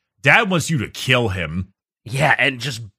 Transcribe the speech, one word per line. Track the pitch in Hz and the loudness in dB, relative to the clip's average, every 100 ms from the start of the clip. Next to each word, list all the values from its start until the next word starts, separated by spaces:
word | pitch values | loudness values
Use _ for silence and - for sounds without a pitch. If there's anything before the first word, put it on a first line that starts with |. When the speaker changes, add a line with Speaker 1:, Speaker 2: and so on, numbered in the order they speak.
| _ _ | _ _
Speaker 1:
Dad | 135 185 226 | 2 4 4
wants | 175 - | 0 0
you | 151 | -2
to | 85 | -2
kill | - - 127 110 | -4 0 2 2
him." | 95 80 85 92 _ _ _ 101 | -2 -4 -6 -8 _ _ _ -8
Speaker 2:
Yeah, | 135 143 117 | -2 0 2
and | 135 127 | 0 -2
just | 131 113 110 | -6 -8 -10